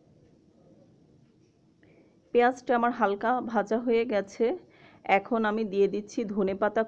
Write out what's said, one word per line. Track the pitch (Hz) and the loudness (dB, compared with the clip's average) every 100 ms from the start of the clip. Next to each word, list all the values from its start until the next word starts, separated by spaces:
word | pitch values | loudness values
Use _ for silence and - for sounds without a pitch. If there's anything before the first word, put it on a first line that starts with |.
| _ _ _ _ _ _ - - - _ _ _ _ _ _ _ _ _ _ - - _ _ | _ _ _ _ _ _ -20 -20 -20 _ _ _ _ _ _ _ _ _ _ -20 -20 _ _
পেঁয়াজটা | 240 240 254 - 240 | 4 4 2 0 2
আমার | 240 240 | 2 2
হালকা | 208 202 226 247 233 | 0 0 -2 -2 -2
ভাজা | 226 196 226 247 | -2 0 -2 0
হয়ে | 233 240 | 0 2
গেছে, | 208 196 - 233 359 - - - - - 190 | -2 -4 -2 -2 -2 -10 -20 -20 -16 0 0
এখন | 196 233 214 | 2 -2 0
আমি | 214 220 | -2 -2
দিয়ে | 196 196 | 2 2
দিচ্ছি | 202 208 - 214 | 0 -6 -6 -4
ধনেপাতা | 202 190 196 214 208 | -2 -2 0 0 0